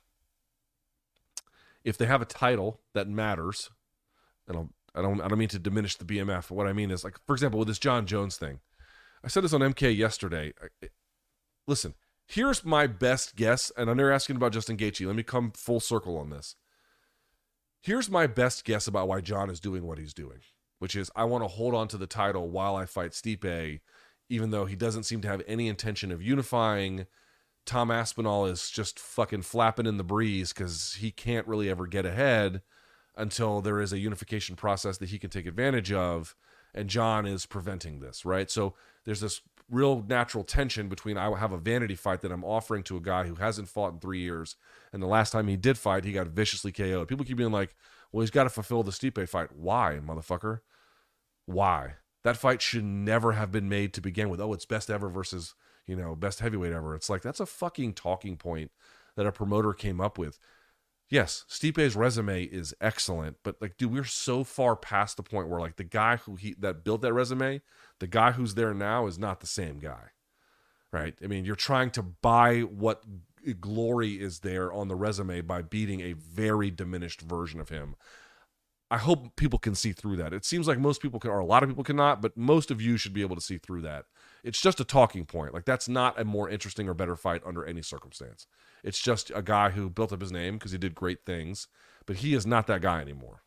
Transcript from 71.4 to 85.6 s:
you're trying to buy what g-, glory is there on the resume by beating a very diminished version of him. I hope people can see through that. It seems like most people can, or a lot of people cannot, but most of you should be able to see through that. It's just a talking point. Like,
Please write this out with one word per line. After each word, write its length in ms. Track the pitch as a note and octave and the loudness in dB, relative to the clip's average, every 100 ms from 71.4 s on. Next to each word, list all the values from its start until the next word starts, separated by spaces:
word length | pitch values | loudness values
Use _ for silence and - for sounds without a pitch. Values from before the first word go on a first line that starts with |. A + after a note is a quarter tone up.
| F#2 | -4
you're 100 | G2+ | -2
trying 360 | - C3 B2+ | 0 2 2
to 100 | A#2 | -2
buy 580 | F#2 F2 A#2 A#2 A#2+ A#2+ | -6 0 6 8 8 6
what 440 | A2+ G2+ A2 G#2+ A2 F#2+ E2+ _ | 0 0 0 0 -6 -16 -18 _
g-, 120 | - | -8
glory 640 | G2 G2 G#2+ A#2 A#2+ A2 G2 | -8 -4 -2 2 2 0 -2
is 200 | G2 E2 | -8 -6
there 300 | G2 F#2 F#2 | -4 -2 -2
on 180 | G2 G2 | -4 -4
the 80 | F#2 | 0
resume 440 | G#2+ G2+ F#2+ F2 | 0 -2 -4 -4
by 220 | E2+ F2 | -4 -4
beating 400 | E2 G#2+ G#2+ F#2+ | -4 -2 -2 -2
a 100 | F2+ | -6
very 580 | D#2+ D#2+ E2+ G#2+ G#2+ G2+ | -8 -8 -2 2 4 2
diminished 520 | F2 F2+ F2+ F2 - | -2 -6 -6 -6 -10
version 360 | E2 E2+ E2+ D#2+ | -6 -4 -4 -8
of 120 | D2+ | -8
him. 260 | D#2 C#2+ C2+ - - - _ _ _ _ _ _ | -8 -8 -12 -18 -20 -20 _ _ _ _ _ _
I 80 | A#2 | 0
hope 380 | A#2+ E3 A#2+ - | 4 2 2 0
people 220 | D3 A2+ | 2 2
can 160 | A2+ | 0
see 180 | F#2+ A2+ | 0 -2
through 240 | F#2 G#2 F#2 | -2 -2 -2
that. 160 | D#2+ | -2
It 140 | F#2 - | -4 -2
seems 220 | E3+ D#3+ | 0 2
like 100 | B2+ | 4
most 240 | C#3+ C#3 | 2 2
people 180 | C#3+ A#2 | -2 -4
can, 100 | A#2+ | 0
or 80 | G2+ | 0
a 60 | |
lot 180 | F2 A#2 | 6 6
of 60 | C3+ | 6
people 160 | C3 | 2
cannot, 380 | C3+ C#3+ C#3+ A#2+ | 0 4 6 4
but 140 | A2 - | 0 2
most 340 | A#2+ D#3+ D3 | 6 6 6
of 100 | A#2 | 0
you 160 | A2+ A2+ | 2 2
should 140 | G2 | 0
be 80 | G2 | -2
able 160 | G2 F2 | -2 -2
to 60 | |
see 160 | - F2 | -6 -8
through 240 | - F2+ | -8 -8
that. 240 | D#2+ D2 - _ - - | -6 -8 -12 _ -20 -12
It's 160 | - A2 | -6 2
just 200 | F#3+ - | 4 4
a 40 | |
talking 420 | B2 C#3 A#2 F#2+ E2 | 4 8 8 6 -6
point. 260 | E2+ D2 | -6 -6
Like, 140 | D#2 | -4